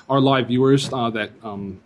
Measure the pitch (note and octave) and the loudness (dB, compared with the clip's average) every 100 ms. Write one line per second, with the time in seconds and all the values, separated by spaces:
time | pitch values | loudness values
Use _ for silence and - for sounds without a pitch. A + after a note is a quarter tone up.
0 | - C3+ C3+ C3 A2+ B2 C3+ C#3 - C3 | -2 2 2 2 0 2 4 4 0 -4
1 | A#2 A2 G#2 - A2 G2+ G2 F#2 | -4 -4 -6 -10 -14 -10 -10 -10